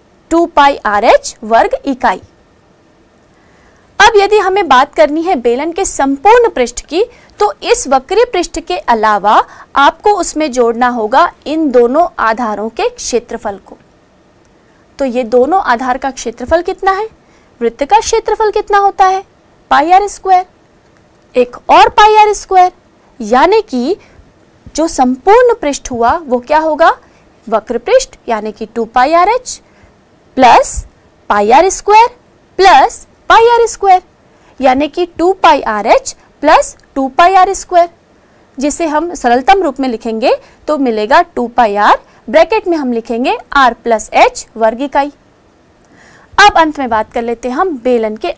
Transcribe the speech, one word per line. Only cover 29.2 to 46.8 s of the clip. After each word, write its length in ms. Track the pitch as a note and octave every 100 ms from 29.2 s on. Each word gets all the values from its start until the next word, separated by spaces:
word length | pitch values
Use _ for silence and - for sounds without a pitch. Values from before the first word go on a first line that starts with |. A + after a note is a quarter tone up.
| F4+
एच 320 | B4 - - _ _ _ _ _ _ _ -
प्लस 460 | B3+ E4 C#5 - - _ _ _ -
पाई 220 | G#3 G#3
आर 180 | B3+ F#4
स्क्वायर 380 | F#4 - G#4+ A#4 - _ _ _ -
प्लस 460 | F#4+ D4 F#4 - - _ -
पाई 180 | F#4+ A#4
आर 160 | A#4 A4+
स्क्वायर, 340 | - G4 F#4 - _ _ _ _ -
यानी 280 | C4 B3+ D4
कि 180 | D#4+ F4
टू 240 | - E4+ F#4+
पाई 260 | F4 C#4+
आर 240 | - G#3+ G#3
एच 280 | D#4 - - _ _
प्लस 320 | C#4+ F4 C#5+ - _ -
टू 120 | C4+
पाई 240 | C4 F4 F#4+
आर 180 | F#4
स्क्वायर, 360 | F#4 - F4+ E4+ _ _ _ _ _ _ -
जिसे 280 | C#4 C#4 E4
हम 260 | D4+ E4+ D#4+
सरलतम 480 | B3 A#3+ C4+ G4
रूप 160 | E4+ B3+
में 80 | C4
लिखेंगे 460 | A3 A#3 A3 C4 C#5 - _ -
तो 100 | D4+
मिलेगा 440 | C4 A3 G#3+ C4 F4
टू 220 | - A#3+
पाई 260 | A#3+ A#3 G3+
आर, 220 | G#3+ F4 - _ -
ब्रैकेट 400 | C4 E4+ A4 G#4
में 100 | E4
हम 160 | C4
लिखेंगे 440 | A#3 A3+ A#3 C4+ A4+ - C#4
आर 180 | C4 A#3
प्लस 340 | A#3 A3 - -
एच 300 | A4 B4 - A3+
वर्ग 260 | A3 A3+
इकाई। 300 | C#4 D4 C#4+ - _ _ _ _ _ _ _ _ _ _ _ -
अब 200 | G4+ E4+
अंत 220 | D#4+ D4